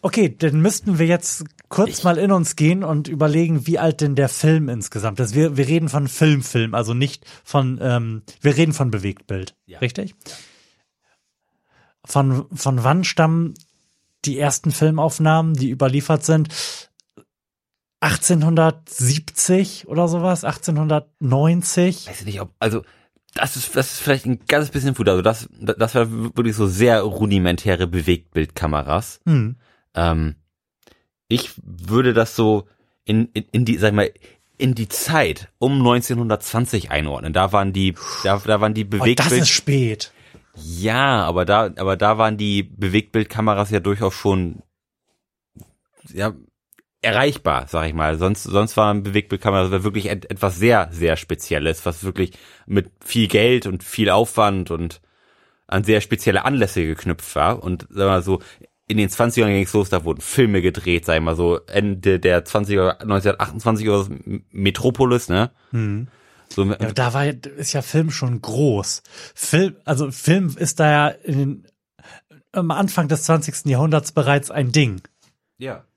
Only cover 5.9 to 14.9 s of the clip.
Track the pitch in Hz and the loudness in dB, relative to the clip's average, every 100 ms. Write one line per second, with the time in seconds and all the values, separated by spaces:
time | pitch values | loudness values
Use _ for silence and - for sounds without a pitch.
5.9 | 139 139 - 156 143 123 123 113 110 110 | -2 -2 2 4 4 0 -2 0 -2 -2
6.9 | 120 139 - - - - 147 131 127 127 | -2 -2 -4 -20 -20 -2 0 0 -2 0
7.9 | 123 113 110 - - 143 139 165 156 131 | 0 -2 -8 -12 0 0 4 2 2 0
8.9 | 104 98 95 - 95 92 _ _ 87 123 | 0 -4 -8 -8 -8 -8 _ _ -6 -6
9.9 | 156 196 _ - - - _ _ _ _ | -6 -12 _ -20 -20 -20 _ _ _ _
10.9 | _ _ _ _ _ _ _ _ _ _ | _ _ _ _ _ _ _ _ _ _
11.9 | _ - 143 135 127 - 143 139 127 120 | _ -2 0 2 0 -4 -6 -2 0 2
12.9 | 170 180 - 160 165 165 - - _ _ | 2 0 0 2 2 -2 -6 -20 _ _
13.9 | _ _ _ 147 120 143 - 160 - 156 | _ _ _ -8 -2 -2 0 -2 0 0